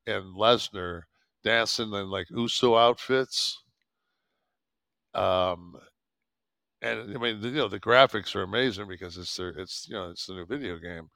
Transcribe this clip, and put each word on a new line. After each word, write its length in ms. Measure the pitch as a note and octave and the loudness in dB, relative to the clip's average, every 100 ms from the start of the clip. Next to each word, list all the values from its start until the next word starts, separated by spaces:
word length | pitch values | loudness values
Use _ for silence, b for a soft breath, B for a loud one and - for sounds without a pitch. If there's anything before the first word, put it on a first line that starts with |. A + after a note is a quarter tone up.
| - | -6
and 300 | G#2+ F#2+ F#2 | -6 -6 2
Lesnar 680 | A2+ A#2 - G2 F2+ E2+ - _ _ _ | 4 4 2 -6 -8 -8 -12 _ _ _
dancing 520 | G#2+ A#2 A2 - A2 | 0 2 2 -2 -2
in, 160 | G2+ F#2+ | -4 -4
like, 180 | F#2+ F2+ | -6 -4
Uso 480 | A#2+ A#2 - B2 A2+ | -4 -2 2 6 8
outfits. 840 | A#2 B2 - C3 B2+ - - - _ _ _ _ _ _ _ _ _ _ _ _ _ _ _ | 6 4 0 0 0 -2 -4 -6 _ _ _ _ _ _ _ _ _ _ _ _ _ _ _
Um, 600 | - F#2+ F#2 F2+ F2 F2 - - _ _ _ _ _ _ _ _ _ | -2 0 2 0 -2 -10 -20 -20 _ _ _ _ _ _ _ _ _
and 340 | A#2 A2+ A#2 C3 | -6 -6 -8 -4
I 20 | |
mean, 220 | A#2 G#2+ | -4 -2
the, 80 | A#2 | -4
you 60 | |
know, 140 | D3 G#2+ | -2 -2
the 120 | G2 | -2
graphics 540 | A2+ B2 C3+ G#2+ - | 4 8 8 4 -4
are 80 | G2 | -4
amazing 460 | F#2+ A2+ B2+ G2 G2+ | -2 0 0 -2 -8
because 280 | F2+ F2+ F2 | -12 -12 -12
it's 180 | E2+ - | -10 -8
their, 140 | F2+ | -8
it's, 360 | E2 F2+ - - | -8 -10 -12 -10
you 60 | |
know, 160 | A2 F2 | -8 -8
it's 160 | F2 - | -10 -12
the 80 | |
new 100 | F#2 | -10
video 340 | F2 C#3+ A2+ E2+ | -8 -8 -6 -8
game. 300 | F2 E2+ D#2+ | -10 -12 -14